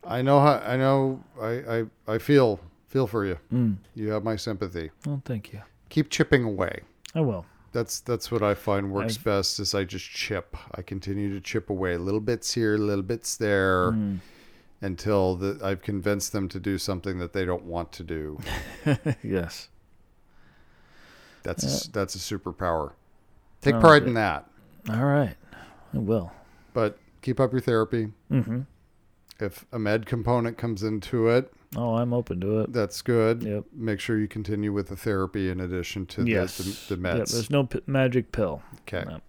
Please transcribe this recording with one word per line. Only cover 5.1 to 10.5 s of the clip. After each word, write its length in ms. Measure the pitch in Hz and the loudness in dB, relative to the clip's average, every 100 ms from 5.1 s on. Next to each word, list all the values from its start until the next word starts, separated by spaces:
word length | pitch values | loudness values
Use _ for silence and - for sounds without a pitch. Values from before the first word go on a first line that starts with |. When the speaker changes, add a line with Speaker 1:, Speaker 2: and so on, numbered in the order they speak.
| 143 | -6
Speaker 2:
thank 300 | - 117 - | -6 -8 -8
you. 80 | 104 - _ _ | -18 -20 _ _
Speaker 1:
Keep 200 | - 151 | -2 0
chipping 340 | - 160 139 | 0 4 4
away. 380 | 117 98 90 - - _ - 165 | 4 0 -2 -4 -14 _ -8 -2
Speaker 2:
I 60 | |
will. 240 | 147 98 - _ - | -2 -2 -8 _ -8
Speaker 1:
That's, 300 | 117 117 - | -6 -4 -6
that's 300 | - 117 - | -4 -4 -2
what 120 | 117 | 0
I 100 | 104 | 2
find 380 | 101 - 98 98 | 2 0 0 0
works 260 | 98 113 110 | -2 -2 -2
Speaker 2:
I've 60 | |
Speaker 1:
best, 360 | - 98 92 - | 0 2 0 -2
is 140 | 98 | -2
I 100 | 101 | -2
just 220 | 92 95 - | -2 -6 -10
chip. 460 | - - 98 - | -8 -4 -4 -6